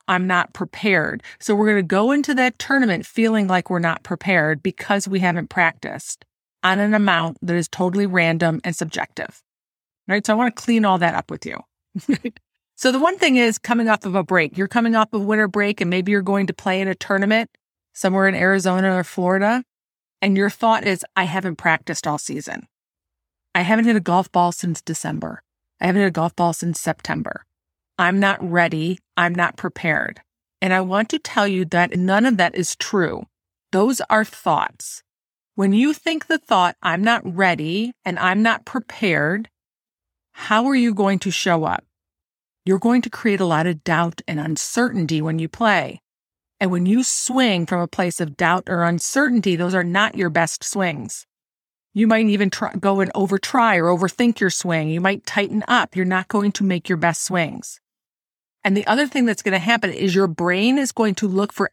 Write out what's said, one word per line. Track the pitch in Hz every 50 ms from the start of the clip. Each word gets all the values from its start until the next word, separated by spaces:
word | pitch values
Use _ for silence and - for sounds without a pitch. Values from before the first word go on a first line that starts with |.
| _ -
I'm | 185 180 185 185
not | 180 180 - - -
prepared. | - 180 - - - - 214 190 165 151 78 - - - - - -
So | - - 208
we're | 202 214
gonna | 214 214 202
go | 180 160 190 196 214 254
into | 285 294 277 - 277
that | 262 254 254 - -
tournament | - - 277 277 254 214 180 - - -
feeling | - 233 226 220 220 214 202 185
like | 185 180 170 -
we're | 185 175
not | 170 165 165 - -
prepared | - 180 - - 190 185 170 151 156 156 156
because | - 196 - - - - 202 202 196 196
we | 196 185
haven't | 185 180 165 175 - -
practiced | - 185 170 165 165 _ - 156 - 143 - - - - _ _ _ _ _ _ _ _
on | - 185 185 202
an | 208 208 214
amount | 214 208 196 175 165 165 165 - -
that | - 175 170
is | 175 160 -
totally | - - 185 180 180 202 202
random | 190 180 180 165 165 165 160 170 165 160 147 -
and | 175 165
subjective. | - 170 160 - - - - - - 76 - - _ _ _ _ _ _ _ _ _ _ _ _ _ _ -
Right? | 190 208 208
So | -
I | 214
wanna | 220 247 240
clean | - - - - 233 226 214
all | 202 185 170
that | 175 170 -
up | - - -
with | 160 - -
you. | - - - - _ _ _ _ _ - 196 - -
<laughs> | 277 - - 240 - - _ _ _ _ _ _ _
So | - - 254 254
the | 269
one | 302 349 381 381
thing | 359 311 262
is | 247 240 226 214 -
coming | - - 240 233 226 226
off | 214 - -
of | 196 180
a | 196 170
break. | - 185 180 160 139 -
You're | 175 196 196
coming | - 240 233 233 226
off | 220 214 220
of | - 208 202
winter | 202 214 214 214 196
break | - 208 202 202 208 -
and | 190 175
maybe | 180 185 180 202 208
you're | 202
going | 190 202 196 196 196 180
to | 180
play | - - 190 185 190
in | 190 190
a | 185
tournament | - - - 202 190 196 208 214 226 233 - _ _ _ _ _ _ _ _ _
somewhere | - - 190 185 196 190 190
in | 185
Arizona | - 180 190 196 196 175 190 180 185 190 190 185
or | 185 170
Florida. | - - 190 180 180 190 196 202 214 233 254 254 _ _ _ _ _ _ _ _ _ _ _
And | 190 202 190 190
your | 202 208
thought | - - 233 226 226 220 -
is, | 202 185 170 - - -
"I | 190 185
haven't | 165 160 190 185 185 160 -
practiced | - 170 160 156 - - 160 - - 160
all | - -
season. | - - 139 147 - - - - - - _ _ _ _ _ _ _ _ _ _ _ _ _ _ _ _ -
I | 180 180
haven't | 175 220 226 226
hit | 240 226 208
a |
golf | 165 - 175 185 185 -
ball | - 180 175 175 170
since | - - 175 160 -
December. | - - 160 - - 160 156 160 - - - - - _ _ _ _ _ _ -
I | -
haven't | 180 185 202
hit | 202 190
a |
golf | 165 165 160 170 -
ball | - 175 170
since | 160 - 170 170 160 -
September. | - 165 160 - - - 151 156 - - - - - _ _ _ _ _ _ _ _ _ _ -
I'm | 180 175 190 196
not | 196 196 202 - -
ready. | 175 170 175 170 165 160 156 156 170 185 - _ _ _
I'm | - 175 175 175
not | 180 175 - -
prepared." | - - 175 - - - 165 151 - 57 - - - - _ _ _ _ _ _ -
And | - 185 185
I | 185
want | 185 185 190 202 220 -
to | - 302
tell | - - - 233 202 202
you | 190 185 185
that | 165 175 175 175 - - 180
none | 180 190 190 208 240
of | 262 233
that | 180 170 170 -
is | - 170 - -
true. | - - - - 196 170 151 - - - - _ _ _ _ _ _ _ _
Those | - 190 208 254 262 - - -
are | 220 214 214
thoughts. | - - - - 180 156 - - - - - - - - - _ _ _ _ _ _ _ _ _ _ _
When | 202 196 196
you | 196 220 262 294 302
think | - - 330 320 311 - -
the | 320 302
thought, | - - 220 190 180 175 - _ -
"I'm | 180 165 180
not | 208 226 233 226 -
ready | 190 170 180 190 180 170 160 151 160 170 208 226 247 - _ -
and | 190 180 -
I'm | - 185 190 208
not | 220 233 220 - -
prepared," | - - 254 - - - - 226 190 160 147 147 156 185 214 226 - _ _ _ _ _ _ _ _ _ _ _ _ _ _ _ _ _
how | - - - 214 220 240 277
are | 277
you | 254 240 233 208
going | 190 202 196 196 180
to | - 202
show | 170 - - 190 170 165 156
up? | 117 87 - - _ _ _ _ _ _ _ _ _ _ _ _ _ _ _ -
You're | 185 190 190
going | - 233 247 254 -
to | 233
create | - - - 226 202 185
a | 190
lot | 170 160 151 160
of | 180 170 151 -
doubt | - 156 160 170 170 165 - - -
and | 165 151
uncertainty | 147 160 156 - - - - 240 240 233 - 202 165 147 160 156
when | 156 160 160 160
you | 160 165
play. | - - 233 214 202 170 135 - - - _ _ _ _ _ _ _ _ _ _ _ -
And | 196 185
when | 180 175 175
you | 185 214 247 254
swing | - - - - - 247 262 262 233 190 175 170
from | - 185 175
a | 175 175
place | - - 185 175 - -
of | 175 151 139
doubt | - 180 165 175 185 - -
or | 185 170 170
uncertainty, | 170 175 165 - - - 269 294 285 247 226 180 202 175
those | 160 175 175 185
are | 185 175
not | 175 180 196 214 220 - -
your | 190 175
best | 151 170 165 160 - -
swings. | - - - 202 190 170 151 139 117 110 - - - _ _ _ _ _ _ _ _ _ _ _ _ _ -
You | 202 226
might | 220 226 220 220 214
even | 208 202 208 185
try, | - - 214 - - 180
go | - 202 196 196
and | 190 185 -
overtry | - 196 175 196 190 - - - 254 233 226 196 175
or | 160
overthink | 170 180 170 190 175 - - 240 233 226 -
your | 202 185
swing. | - - - 180 165 160 151 156
You | 160 170
might | 180 190 202 - -
tighten | - - 202 202 - - 214 - -
up. | 240 240 - - -
You're | 185 185
not | 185 185 185 185 -
going | - 202 202 208 -
to | - 202
make | 190 180 175 - -
your | 180 160
best | 170 170 160 - -
swings. | - 185 175 165 - - - - - - - _ _ _ _ _ _ _ _ _ _ _ _ _ _ _ _ -
And | 202 190 208
the | 202
other | - 214 269 294 254
thing | - 277 247
that's | 233 202 -
gonna | - 202 190 185
happen | 165 220 233 220 214 185
is | 147 - 196 190 175
your | 196 196 180
brain | 156 - 170 175 180 190 208 240 262 285
is | 269 -
going | - - 220 214 185
to | - 220 196
look | 185 190 208 202
for | - - 196 -